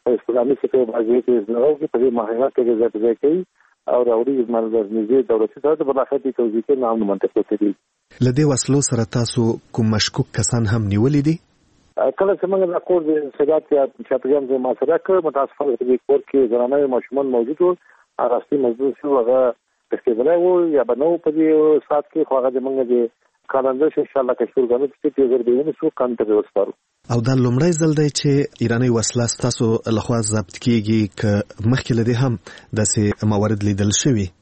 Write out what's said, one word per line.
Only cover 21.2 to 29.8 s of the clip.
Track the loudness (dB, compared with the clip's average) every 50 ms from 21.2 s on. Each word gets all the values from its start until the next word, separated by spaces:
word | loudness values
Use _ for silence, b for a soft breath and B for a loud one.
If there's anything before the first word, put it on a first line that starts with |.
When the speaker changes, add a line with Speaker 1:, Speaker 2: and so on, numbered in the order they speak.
| -2
Speaker 1:
په | -2 0
دې | 2 2 4 4 4 4 4 4 2 0 _
ساعت | -2 -2 -2 _ _
کې، | -4 -2 0
خو | 0 0
هغه | 0 0 -2 -2
زموږ | -4 -4 -2 -2 0 0 2
د | 0 0 -2 _ _ _ _ _ _ _ _ -2
کارندوی | 0 0 0 0 0 0 0 0
شو، | -2
انشاءالله | -6 -2 -2 -2 -2 -2 -2 -2
که | -4 -2
شکر | _ -2 0 0
ګانو | 0 0 -2 -4
چې | -6 _ _ -4 0 0
یو | 0 2
ځل | 2 0 0
به | 0 0
یې | 0
ونیسو، | 0 -2 -6 _ -4 -6 _ -2
قانون | -4 -4 -2 -4
ته | 0
به | 0 2
یې | 0
وسپارو. | 0 0 _ -2 -2 -2 -4 _ _ _ _ _ _ -4 -2
Speaker 2:
او | -2 0
دا | 2 2 2 2
لومړی | 2 2 2 2 2 2 2
ځل | 0 0 2 2
دی | 0 0 -2 -2
چې | 0 2 2 2 0 -2 -4 -4 -2
ایرانۍ | 0 0 0 2 2 2
وسله | 0 0 -2 -2 -2 -2 -2 -4
ستاسو | -2 -2 -4 -2 0 0 0 0 -2